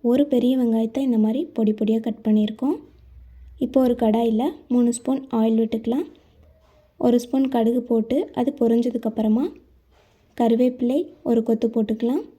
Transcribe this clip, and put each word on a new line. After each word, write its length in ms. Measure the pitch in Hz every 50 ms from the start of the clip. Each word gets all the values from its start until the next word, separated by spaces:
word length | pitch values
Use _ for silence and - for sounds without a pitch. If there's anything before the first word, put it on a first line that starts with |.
| - 233
ஒரு 140 | 240 262 285 285
பெரிய 200 | 262 240 240 247 262 262
வெங்காயத்தை 420 | 247 233 220 226 226 226 226 269 277
இந்த 120 | 262 233 220 214
மாதிரி 160 | 214 220 269 339 - -
பொடி 160 | - 220 214 214 214
பொடியா 200 | 220 202 220 226 226
கட் 140 | 233 220 - -
பண்ணியிருக்கோம். 480 | 226 214 214 214 214 214 - 254 277 359 - - - - - - - - - - - - - - - - - 269
இப்போ 120 | 247 - 269 262
ஒரு 100 | 247 240 240
கடாயில 440 | 240 220 214 226 233 233 220 214 254 330 - - - _
மூணு 180 | 247 247 240 240 240
ஸ்பூன் 240 | - - - 269 269 269 - - 226
ஆயில் 220 | 220 226 226 220
விட்டுக்கலாம். 440 | 226 226 233 220 226 226 240 285 359 - - _ _ _ _ _ - _ _ _ _ _ _ _ _ _ _ _ -
ஒரு 120 | 247 240 240 233
ஸ்பூன் 220 | - - 269 269 262 269
கடுகு 260 | 240 226 233 233 254 240 -
போட்டு 280 | 226 226 220 226 247 294 - - - -
அது 120 | 247 269 - -
பொரிஞ்சதுக்கப்புறமா 840 | 240 226 226 233 233 247 220 226 - 226 226 - 214 214 214 240 302 370 - - - _ _ _ _ _ _ _ _ _ _ _ _ _ _ -
கருவேப்பிலை 580 | 240 226 226 226 247 254 247 - 247 240 262 302 359 - - _ _ -
ஒரு 120 | 233 226 226 240
கொத்து 220 | 226 226 - 226 226
போட்டுக்கலாம். 460 | 233 220 208 220 220 240 233 262 359 466 - -